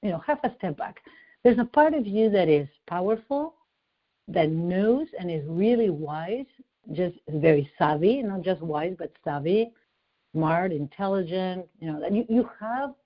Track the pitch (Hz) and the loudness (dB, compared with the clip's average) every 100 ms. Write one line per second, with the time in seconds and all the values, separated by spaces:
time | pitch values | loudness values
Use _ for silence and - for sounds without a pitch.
0 | 214 165 - - 233 - 185 147 - - | -4 -6 -2 -2 -2 -4 -8 -6 -10 -12
1 | - - _ _ 247 240 240 - 311 302 | -20 -20 _ _ 4 4 2 4 4 4
2 | 208 202 220 202 170 147 143 _ - 175 | -2 2 4 4 6 4 2 _ -10 -4
3 | 185 226 226 277 311 _ _ _ _ _ | -2 -2 -2 -4 -4 _ _ _ _ _
4 | _ _ - 175 156 160 170 180 214 254 | _ _ -6 0 0 0 -2 0 2 2
5 | 320 - 180 165 147 165 208 240 220 151 | 0 -8 -6 -6 -4 0 2 4 2 -2
6 | 151 151 165 233 277 _ - _ - 151 | -6 -8 -6 -8 -8 _ -20 _ -12 -4
7 | 180 175 - 151 160 151 143 _ 156 151 | -4 -6 -8 0 4 4 2 _ 0 2
8 | 175 269 226 196 175 185 165 147 165 185 | 2 2 -2 -4 -4 -4 -4 -4 -4 -8
9 | 156 _ - 143 147 202 233 _ _ _ | -12 _ -6 -4 0 0 0 _ _ _
10 | _ _ _ 156 156 165 185 160 147 - | _ _ _ -2 0 2 0 -4 -6 -6
11 | 196 196 175 185 185 185 175 _ 160 151 | -2 -2 -2 -4 -4 -6 -12 _ -8 -6
12 | 170 202 240 226 247 - 220 247 277 262 | -2 -2 2 0 0 -6 -8 -6 -6 -10